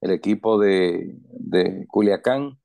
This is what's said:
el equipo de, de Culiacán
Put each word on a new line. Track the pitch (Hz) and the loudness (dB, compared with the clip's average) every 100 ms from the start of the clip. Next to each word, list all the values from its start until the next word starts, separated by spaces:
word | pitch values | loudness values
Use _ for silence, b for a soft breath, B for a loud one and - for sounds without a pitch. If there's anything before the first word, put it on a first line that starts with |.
el | 90 | -2
equipo | 92 - 104 - 107 | -2 0 -2 2 2
de, | 104 95 90 87 87 - - | 4 2 2 -2 -8 -14 -20
de | - - 92 90 95 - | -16 -2 0 0 -2 -4
Culiacán | 104 104 98 - 135 143 135 | 0 2 2 0 -2 -4 -12